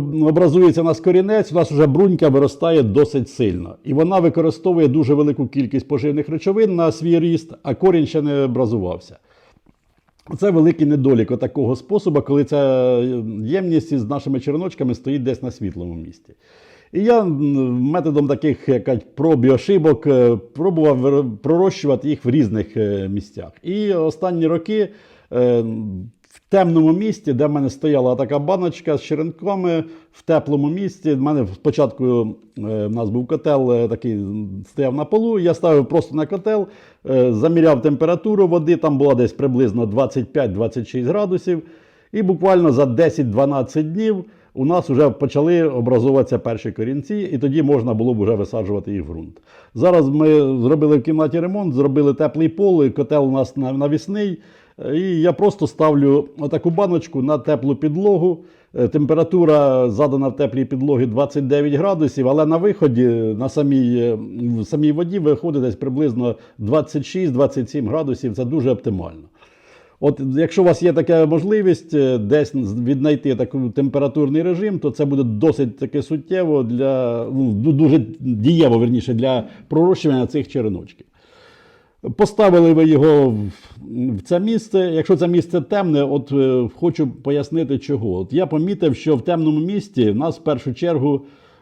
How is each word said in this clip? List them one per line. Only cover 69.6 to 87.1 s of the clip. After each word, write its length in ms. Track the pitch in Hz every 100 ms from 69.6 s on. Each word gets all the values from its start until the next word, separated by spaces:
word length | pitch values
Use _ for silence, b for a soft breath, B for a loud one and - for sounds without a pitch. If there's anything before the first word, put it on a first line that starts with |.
| b b b _
От 220 | 143 143 135 135
якщо 260 | 160 -
у 40 | 175
вас 180 | -
є 100 | 175
така 320 | 165 165 165 156
можливість, 680 | 160 185 214 190 165 -
е, 240 | 151 131 123
десь 380 | 101 147 143 135
з-, 280 | 107 110
віднайти 520 | 120 139 151 143 143 120
такий 260 | 120 135 123
температурний 720 | 104 135 139 139 156 143 151
режим, 380 | 175 170 214 185
то 120 | 147
це 140 | - 143
буде 180 | 139
досить 540 | 123 107 156 147 127 101
таки 240 | 135 147
суттєво 640 | - 156 - 185 170 147
для, 640 | 117 120 135 131 123 117 117
ну, 180 | 131 131
ду-, 220 | 101 139
дуже 320 | 139 156 147 110 -
дієво, 580 | 131 110 120 165 147 117
верніше, 360 | 117 120 123
для 300 | 117 131 127 110 B -
пророщування 600 | 156 175 180 156 131 123
цих 200 | 151 -
череночків. 580 | 143 107 90 - - _ b b b b b b b b _ - 120
Поставили 560 | 208 - 202 175 165
ви 120 | 160 160
його 440 | 156 156 147 135
в, 80 | 107 104 B B - 139 120 127 104
в 60 |
це 180 | - 175
місце. 400 | 208 226 220 190 180
Якщо 220 | 160 151 175
це 120 | 170
місце 340 | 175 - 185
темне, 420 | 143 202 185 147
от, 280 | 139 139 120
е, 380 | 139 131 127 117 -
хочу 320 | 170 -
пояснити 720 | 143